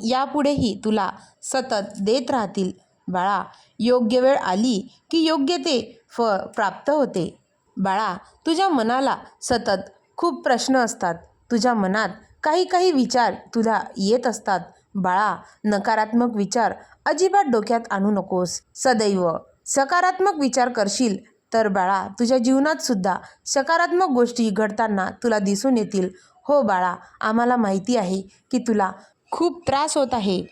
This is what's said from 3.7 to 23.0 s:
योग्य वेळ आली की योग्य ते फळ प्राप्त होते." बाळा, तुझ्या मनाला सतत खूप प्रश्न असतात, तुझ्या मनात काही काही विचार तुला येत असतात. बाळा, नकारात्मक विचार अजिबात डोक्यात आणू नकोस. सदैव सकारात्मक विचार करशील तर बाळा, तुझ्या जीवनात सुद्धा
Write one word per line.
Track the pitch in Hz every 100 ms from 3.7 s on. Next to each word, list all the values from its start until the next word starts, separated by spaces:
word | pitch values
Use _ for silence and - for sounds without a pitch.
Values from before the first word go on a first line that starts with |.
| -
योग्य | 226 247 220 254
वेळ | 262 277
आली | - 185 254 208 - _ _
की | 330
योग्य | 320 320 269 349
ते | 330 254 - - _ -
फळ | 226 190
प्राप्त | - - 202 180 -
होते." | 302 254 190 160 - _ _ _ -
बाळा, | 190 190 214 180 - _ 311
तुझ्या | 330 381
मनाला | 285 220 254 269 - - _
सतत | - 240 226 190 - - _ -
खूप | 339 247
प्रश्न | 277 240 247 262
असतात, | 233 - 180 165 - _ -
तुझ्या | 240 247
मनात | 226 190 208 202 202 - _
काही | 311 339
काही | 370 359 370
विचार | 285 233 254 220 190 -
तुला | 233 226 208 - -
येत | 196 247 240
असतात. | 226 - 185 180 - _
बाळा, | 202 180 185 208 170 - _
नकारात्मक | 208 202 196 220 214 233 240 214
विचार | 196 247 202 190 - _ 294
अजिबात | 302 359 403
डोक्यात | 320 233 202 233 226
आणू | 202 202
नकोस. | 202 185 185 175 - -
सदैव | - 269 226 208 196 175 160 - _ -
सकारात्मक | 269 269 359 370 370 381 320
विचार | 269 262 247
करशील | 247 202 - 240 190 - _ _
तर | 226 214
बाळा, | 196 185 196 196 196
तुझ्या | 233 262
जीवनात | 233 269 302 311
सुद्धा | - 214